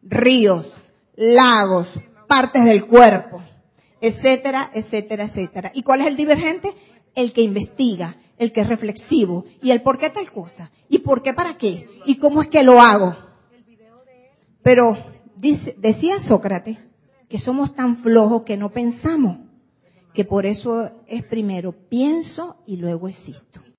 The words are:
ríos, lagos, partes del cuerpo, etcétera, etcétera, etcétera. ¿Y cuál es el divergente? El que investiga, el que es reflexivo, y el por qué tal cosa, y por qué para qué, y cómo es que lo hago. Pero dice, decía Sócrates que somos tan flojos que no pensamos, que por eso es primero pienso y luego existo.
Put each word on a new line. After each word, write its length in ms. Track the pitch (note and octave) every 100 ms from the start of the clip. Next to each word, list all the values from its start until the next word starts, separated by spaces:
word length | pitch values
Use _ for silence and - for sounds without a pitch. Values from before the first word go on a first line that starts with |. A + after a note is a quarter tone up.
ríos, 680 | F#3+ G#3 A#3+ B3+ G#3 F3+ D#3 - _ _ _ -
lagos, 720 | A3 A#3+ B3+ A3+ G3+ F#3 F3 - - _ _
partes 380 | C#4 B3 C#4 A#3
del 200 | G#3 G#3
cuerpo, 560 | A#3 A#3 F#3+ - F3 - _ _ _ _ _
etcétera, 680 | A3+ A3 C4 C4 C4+ C4 C4+
etcétera, 500 | A3 G#3+ G#3+ G#3 G#3+
etcétera. 480 | G#3 G#3+ F3+ - F3+
¿Y 100 | C#4
cuál 180 | B3 C4
es 60 | D4+
el 80 | C4+
divergente? 580 | D4 D4+ D#4+ F4 G4 - _ _ _ -
El 180 | B3
que 80 | A#3+
investiga, 760 | A3+ G3 - - B3+ F#3 E3+ - _ _
el 140 | A#3
que 100 | A3+
es 80 | G#3
reflexivo, 760 | A3+ G#3+ G#3+ - D#4 G3 F3 - _
y 100 | B3+
el 100 | A#3+
por 160 | B3+ C4
qué 120 | D4+
tal 220 | G#4 F#4
cosa, 400 | - C4 - E3 _ _
y 120 | C#4
por 240 | - C4
qué 100 | C4+
para 240 | B3+ F4 E4
qué, 320 | G#3+ F3 - - -
y 120 | C4+
cómo 240 | D4 D4
es 80 | D4+
que 140 | D#4
lo 160 | C4 B3
hago. 380 | A#3+ G#3 F#3 E3 - _ _ A#3+ A#3 A3+ A3 A#3 _ B3+ B3 _ _ _
Pero 360 | A#3+ B3 A#3+ G#3 - - _ -
dice, 400 | B3+ D4 - -
decía 400 | G#3+ A3 D#4+ G4
Sócrates 580 | - G#3+ G3 F#3 - A3 _ _ _ _ _
que 120 | A3
somos 360 | - C4 C#4+ C#4+
tan 220 | B3+ A#3+
flojos 460 | A#3+ A3+ G#3+ A#3
que 140 | A3+ G3+
no 120 | G#3
pensamos, 680 | A#3+ A#3+ A#3 D#4 D#4+ A#3+ - - _ _ _ _ _ _
que 120 | - G3+
por 200 | G3+ G3
eso 440 | G#3 B3 A3+ A3 - _
es 160 | A3+
primero 500 | - A3+ G#3 F#3 F3+
pienso 840 | F3 _ A#3 C#4 E4 D#4+ - F4 - -
y 120 | F3+
luego 300 | F3 E3 F#3
existo. 540 | F#3+ - C#3+ _ - _